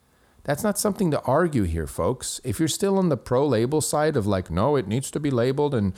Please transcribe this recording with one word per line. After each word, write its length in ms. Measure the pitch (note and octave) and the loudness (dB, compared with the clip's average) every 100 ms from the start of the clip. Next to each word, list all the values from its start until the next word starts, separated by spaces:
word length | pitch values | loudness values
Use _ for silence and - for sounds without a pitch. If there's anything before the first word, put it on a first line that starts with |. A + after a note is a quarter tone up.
| _ _ _ _ | _ _ _ _
That's 220 | - D3 | -4 -2
not 140 | A3 G3 | -2 0
something 320 | G#3+ F#3+ E3 | -2 0 0
to 100 | C#3+ | 0
argue 440 | - C#3 F3 C#3+ | 2 2 2 2
here, 220 | F#2 E2 D2+ | 0 -2 -4
folks. 540 | - E2+ B2+ - - | -2 -2 -2 -6 -8
If 160 | C3 G#2 | -6 -2
you're 80 | D#3+ | -2
still 300 | - G3 G3 | 0 0 2
on 140 | F3+ | 2
the 60 | B2+ | 0
pro-label 640 | - B2+ D3 A2 B2 D3+ | 0 0 2 2 2 0
side 340 | - D3+ D3+ C#3 | 0 0 0 0
of 100 | G2+ | 0
like, 240 | F#2+ F2+ | 0 0
"No, 240 | E2 A#2+ | 0 2
it 140 | D3 F2+ | 0 0
needs 220 | A#2 C3+ | -4 -4
to 100 | D#3+ | -4
be 100 | D3+ | 0
labeled 440 | B2 B2 C#3 D3 | 2 2 2 0
and 180 | B2+ G2+ | 2 0